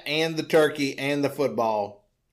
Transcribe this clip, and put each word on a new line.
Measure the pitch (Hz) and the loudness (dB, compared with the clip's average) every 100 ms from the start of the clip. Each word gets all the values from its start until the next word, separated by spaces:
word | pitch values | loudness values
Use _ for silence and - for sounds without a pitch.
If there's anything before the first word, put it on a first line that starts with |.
| 139 | -4
and | 151 160 156 | -2 -2 -2
the | |
turkey | 151 165 151 147 139 135 | 2 4 4 2 -4 -2
and | 139 143 | -2 0
the | 139 | -2
football | 139 131 110 113 107 101 - _ _ _ | 0 -2 0 0 0 -2 -8 _ _ _